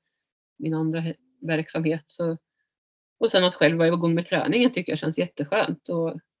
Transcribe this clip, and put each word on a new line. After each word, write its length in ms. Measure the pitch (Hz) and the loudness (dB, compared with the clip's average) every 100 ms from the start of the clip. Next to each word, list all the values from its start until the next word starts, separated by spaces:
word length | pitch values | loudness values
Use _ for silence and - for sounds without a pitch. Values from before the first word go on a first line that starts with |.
| _ _ _ _ _ - | _ _ _ _ _ -10
min 160 | 156 | -6
andra 260 | 160 160 165 | -2 -2 -2
he-, 160 | 165 - _ _ | -6 -8 _ _
verksamhet. 600 | 160 156 160 165 160 160 - | -4 -4 -2 -2 -2 -2 -6
Så, 320 | - 170 165 _ _ _ _ _ _ _ _ | -6 -6 -6 _ _ _ _ _ _ _ _
och 120 | - | 2
sen 120 | 196 | 4
att 120 | 180 175 | 4 4
själv 220 | 156 165 | 4 4
vara 100 | 165 | 2
igång 280 | 175 170 165 | 2 2 0
med 100 | 170 | 0
träningen 460 | 180 - 220 247 | -2 0 2 2
tycker 200 | 247 185 | 2 -4
jag 80 | 147 | -4
känns 180 | 165 160 | -4 -2
jätteskönt. 720 | 180 - 151 208 - 170 - | -4 -6 -4 -2 -2 -4 -6
Och 280 | 170 165 170 - _ | -4 -4 -6 -14 _